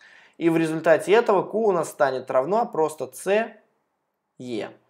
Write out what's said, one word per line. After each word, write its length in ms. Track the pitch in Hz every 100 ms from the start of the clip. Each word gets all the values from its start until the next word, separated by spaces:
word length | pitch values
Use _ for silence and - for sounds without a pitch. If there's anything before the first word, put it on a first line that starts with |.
| - - _ _
И 100 | 165
в 60 | 165
результате 560 | 160 160 165 151 -
этого 300 | 214 233 175
Q 160 | - 208
у 140 | 220
нас 180 | 180 151
станет 400 | - 139 131 131
равно 380 | 131 139 208 226
просто 440 | 160 156 151 127
C 460 | - 180 208 226 - _ _ _ _ _ _ _ _
E. 320 | 127 113 - - _